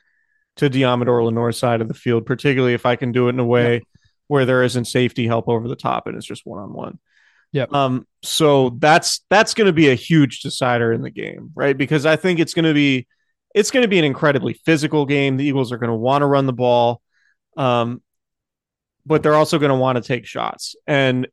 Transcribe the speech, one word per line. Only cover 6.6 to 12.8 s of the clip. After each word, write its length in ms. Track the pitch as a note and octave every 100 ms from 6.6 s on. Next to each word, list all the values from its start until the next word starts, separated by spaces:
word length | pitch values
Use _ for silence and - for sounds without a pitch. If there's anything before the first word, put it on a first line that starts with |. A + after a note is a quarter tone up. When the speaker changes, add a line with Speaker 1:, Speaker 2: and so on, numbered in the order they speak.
| G2+ - - - _ _ _ _ _
Speaker 2:
Yep. 180 | C#3+ A#2+
Speaker 1:
Um, 360 | C#3+ C3 B2+ - _
so 480 | - - D3+ C#3 B2+ A#2+
that's, 420 | D3+ E3+ - - -
that's 240 | F#3+ G#3+
gonna 180 | - G3
be 180 | D#3 C#3+
a 60 | A#2+
huge 460 | - D#3+ C3+ -
decider 500 | D3+ - B2+ A#2+ A#2
in 100 | A#2
the 100 | B2+
game, 400 | A2 G2+ F2 - -
right? 220 | C#3 C3
Because 280 | C#3+ D#3 D#3
I 120 | D#3
think 220 | F#3 E3
it's 140 | D#3+
gonna 200 | E3+ D#3+
be, 340 | D3